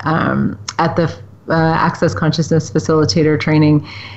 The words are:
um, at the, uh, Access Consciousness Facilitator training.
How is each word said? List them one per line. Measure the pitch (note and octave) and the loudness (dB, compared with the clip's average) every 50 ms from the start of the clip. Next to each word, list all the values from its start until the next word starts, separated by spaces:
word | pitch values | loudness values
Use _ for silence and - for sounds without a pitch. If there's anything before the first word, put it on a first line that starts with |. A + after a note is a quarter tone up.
| - | -4
um, | D#3 D#3+ D#3+ - C3 C3+ C#3 C#3 - - - - - - | -2 -2 0 0 0 0 0 -2 -2 -4 -8 -12 -8 -4
at | - E3 E3 - | -2 -2 0 2
the, | F3 E3 - - - - - - - - - | 0 0 -2 -4 -8 -16 -20 -20 -16 -6 -2
uh, | D#3+ | 0
Access | E3 D#3+ D#3+ D#3+ - - E3+ - - F3 D#3+ - | 2 2 2 2 2 0 -2 0 0 -2 -2 0
Consciousness | - F3 D#3 D#3+ - D#3 - E3 D#3 D#3 - | 0 0 0 0 0 0 0 0 0 0 0
Facilitator | - D#3 - - D#3 D#3 D3+ D3 - E3+ D3+ D#3 D3+ D3 | -4 -2 0 2 2 2 2 2 2 2 2 2 2 0
training. | - D#3 D#3 D3+ D3+ D3+ D3+ D3 D3+ - - - - - - | 0 2 2 4 4 4 4 2 0 -4 -12 -18 -18 -18 -20